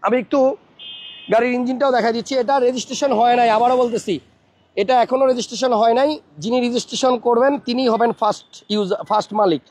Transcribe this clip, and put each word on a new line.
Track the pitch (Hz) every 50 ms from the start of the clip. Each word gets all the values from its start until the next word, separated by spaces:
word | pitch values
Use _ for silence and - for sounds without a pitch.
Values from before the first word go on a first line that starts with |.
| -
আমি | 190 220 254 220
একটু | - - 285 262 262 269 - _ _ _ _ - - - - - - - - - - 180
গাড়ির | 220 240 247 247 247
ইঞ্জিনটাও | 247 240 262 247 277 277 254 240
দেখা | 208 233 226
দিচ্ছি, | 233 226 - 269 262 247
এটা | 214 269 277 247 247
রেজিস্ট্রেশন | 254 254 - - 262 - 294 277 247 208
হয় | 233 240 240 247
নাই, | 240 233 214 220
আবারও | 240 247 254 254 254
বলতেছি | 240 226 220 - - 185 135 - _ _ _ _ _ _ _ _ _ _ -
এটা | 208 190 254 247 233
এখনও | - 247 269 269 262
রেজিস্ট্রেশন | 262 247 208 - - 202 214 262 240 214
হয় | 226 233 226 247
নাই। | 269 294 311 - - _ _ 151 151
যিনি | 214 233 254 240
রেজিস্ট্রেশন | 240 240 247 - - - - - 254 254 240 - 240
করবেন | 240 233 247 277 285 285 - -
তিনি | 240 247 262 247 220
হবেন | 220 233 233 214 -
ফার্স্ট | 226 208 208 - - _ - - - _ 208
ইউজ, | 214 208 180 202 - 175 -
ফার্স্ট | 208 214 208 - 208 214
মালিক। | 208 196 165 139 _ _